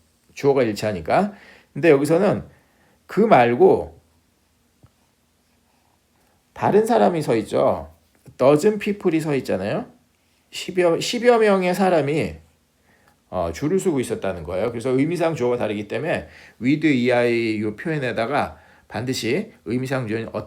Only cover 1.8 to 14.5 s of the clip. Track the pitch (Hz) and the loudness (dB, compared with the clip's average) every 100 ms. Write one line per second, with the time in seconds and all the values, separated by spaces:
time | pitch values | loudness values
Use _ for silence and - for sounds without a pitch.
1.8 | 160 139 147 165 202 110 - _ _ _ | 4 4 4 2 2 0 -6 _ _ _
2.8 | _ _ - - 220 147 120 120 185 110 | _ _ -6 0 4 6 4 6 4 4
3.8 | 78 - _ _ _ _ _ _ _ _ | -2 -16 _ _ _ _ _ _ _ _
4.8 | _ _ _ _ _ _ _ _ _ _ | _ _ _ _ _ _ _ _ _ _
5.8 | _ _ _ _ _ _ _ - 117 190 | _ _ _ _ _ _ _ -4 2 2
6.8 | 226 226 202 170 151 117 101 123 135 90 | 2 2 2 2 0 -2 0 0 0 0
7.8 | 80 _ _ _ - - 127 147 214 214 | -8 _ _ _ -20 2 4 4 2 0
8.8 | 208 202 185 160 156 139 - 98 101 165 | -4 -2 -2 -2 -2 -4 -2 -4 -4 -6
9.8 | 254 _ _ _ _ _ _ - - 185 | -8 _ _ _ _ _ _ -14 -6 0
10.8 | 175 165 - 240 240 233 214 196 180 180 | 2 0 -2 2 4 4 4 4 0 2
11.8 | 190 170 139 156 95 78 _ _ _ _ | 2 2 0 -2 -4 -8 _ _ _ _
12.8 | _ _ _ _ _ 90 85 82 147 190 | _ _ _ _ _ -4 -4 -4 -2 0
13.8 | 185 139 113 107 98 90 80 | 0 -2 -2 -4 -6 -6 -8